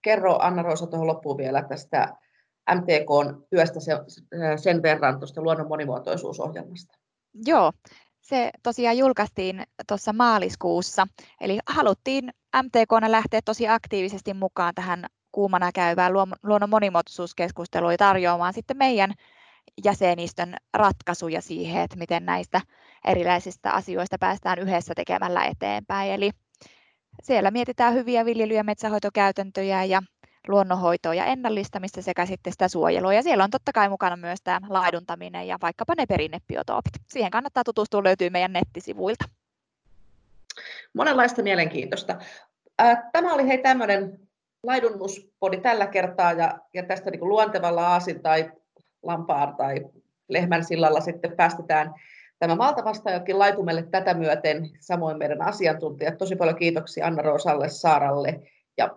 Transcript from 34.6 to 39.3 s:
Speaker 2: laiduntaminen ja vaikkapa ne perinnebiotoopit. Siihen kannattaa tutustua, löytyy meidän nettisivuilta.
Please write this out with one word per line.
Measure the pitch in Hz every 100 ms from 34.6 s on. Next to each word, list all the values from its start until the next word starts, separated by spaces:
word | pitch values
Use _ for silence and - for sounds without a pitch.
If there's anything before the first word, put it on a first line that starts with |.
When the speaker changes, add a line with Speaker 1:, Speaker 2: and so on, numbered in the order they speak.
| 202
Speaker 2:
laiduntaminen | 190 185 175 175 170 175 175 180
ja | 180
vaikkapa | 170 - 226 339
ne | 247
perinnebiotoopit. | 185 156 165 - - - 107 - - -
Siihen | - 196
kannattaa | 226 277 262
tutustua, | 240 220 208 202
löytyy | 196 190 175
meidän | 180 180
nettisivuilta. | 180 170 175 190 196 185 226 -